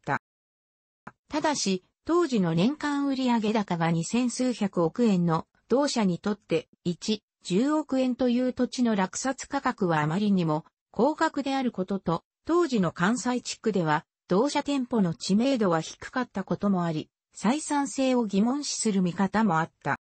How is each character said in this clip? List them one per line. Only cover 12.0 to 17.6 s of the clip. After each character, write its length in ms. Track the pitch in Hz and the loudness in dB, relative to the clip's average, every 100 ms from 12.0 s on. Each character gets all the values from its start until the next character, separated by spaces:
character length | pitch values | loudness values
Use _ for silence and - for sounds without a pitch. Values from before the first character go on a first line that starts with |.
| - 165 _ _ - | -2 -4 _ _ -2
当 200 | 339 330 | 0 2
時 160 | 233 | 2
の 100 | 170 | 0
関 280 | - 180 254 | 0 0 0
西 220 | 247 247 | -2 -4
地 200 | - - | -6 -4
区 100 | 226 | -2
で 120 | 196 | 0
は、 220 | 160 151 - _ - | 0 0 -2 _ -2
同 220 | 180 285 | 2 2
社 140 | 294 | 0
店 220 | 285 285 247 | -2 -4 -2
舗 160 | 233 | 0
の 120 | 175 | 0
知 220 | - - 196 | -2 0 0
名 240 | 262 262 | 2 2
度 100 | 196 | 2
は 120 | 165 | 0
低 280 | 160 - - | -2 -12 -8
か 120 | 254 | -6
っ 80 | 247 | -6
た 140 | 196 | -6
こ 140 | - 175 | -6 -2
と 140 | 202 | 0
も 120 | 185 | 0
あ 80 | 170 | 0
り、 180 | 156 - _ _ - | -4 -8 _ _ -4
採 240 | 202 302 | 0 0